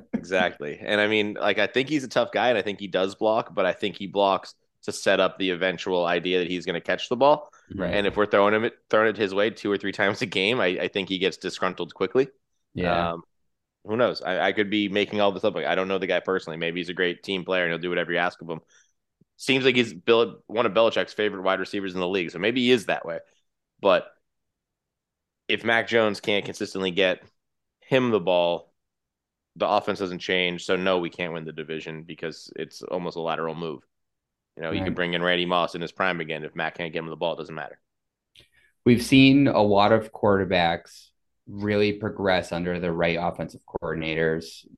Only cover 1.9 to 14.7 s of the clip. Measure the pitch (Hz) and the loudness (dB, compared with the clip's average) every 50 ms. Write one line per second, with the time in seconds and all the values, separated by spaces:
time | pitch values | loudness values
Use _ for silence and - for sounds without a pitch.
1.9 | 156 143 127 120 - 131 117 - - 101 107 127 120 104 90 104 98 - 101 92 | -2 -2 -2 0 0 0 0 0 0 0 2 2 2 2 0 -2 -6 -6 -8 -4
2.9 | 85 92 92 98 98 - 107 107 110 117 127 - 85 101 95 90 85 - - 101 | -2 -2 -2 -2 -4 -2 0 0 2 0 -2 -4 -2 0 0 0 0 0 -4 -6
3.9 | 87 - 101 90 - 98 101 98 95 90 - - - _ _ _ _ _ - - | -6 -6 -10 -6 0 2 4 4 4 2 -2 -8 -20 _ _ _ _ _ -12 -10
4.9 | 101 - - 104 98 92 95 90 - - 98 92 90 82 92 95 87 85 - 98 | -10 -4 0 2 4 4 4 2 0 -2 -2 -2 -2 0 0 -2 -2 -2 -4 -2
5.9 | 92 87 87 87 87 87 80 90 92 90 90 80 90 87 82 90 87 85 - - | 0 0 0 2 0 0 0 0 0 0 0 0 -4 -6 -4 -4 -6 -6 -4 -4
6.9 | 92 - - - 127 117 135 143 151 151 - - _ - _ - 92 101 92 87 | -4 -4 -2 -4 0 2 4 4 4 2 0 -14 _ -20 _ -14 -8 -6 -4 -2
7.9 | 90 101 101 95 87 104 104 98 - 101 101 104 107 110 113 120 - _ _ - | -2 0 0 0 2 0 0 4 4 4 4 6 4 2 0 -2 -6 _ _ 0
8.9 | - 107 110 110 101 98 110 95 95 101 104 113 101 - - 101 101 98 104 98 | 2 4 4 4 2 0 -2 -2 0 0 0 0 -2 -4 -2 -2 -2 0 -2 -4
9.9 | 92 - 104 98 92 - - 92 - 101 95 104 123 123 98 90 92 - 87 95 | -2 0 0 0 0 0 -4 -4 0 0 2 2 2 2 2 0 0 0 -2 -2
10.9 | - 101 92 87 98 90 95 90 80 - - 90 - - - 92 87 - 87 78 | -2 -2 -2 -2 -2 0 0 -2 -2 -2 -8 -8 -6 -2 -4 -4 -2 -4 -10 -10
11.9 | - - 95 92 - 131 135 - - _ _ _ _ _ _ _ - - 90 87 | -6 -4 -4 0 2 0 0 0 -2 _ _ _ _ _ _ _ -8 -4 -2 0
12.9 | 87 85 87 85 85 85 - _ _ _ _ _ _ _ _ _ _ _ - 101 | 0 0 0 -2 -4 -6 -10 _ _ _ _ _ _ _ _ _ _ _ -10 -6
13.9 | 107 120 123 98 78 - - 78 92 82 82 98 95 107 104 98 | -2 0 0 0 0 -2 -6 -4 -2 0 0 0 0 0 -2 0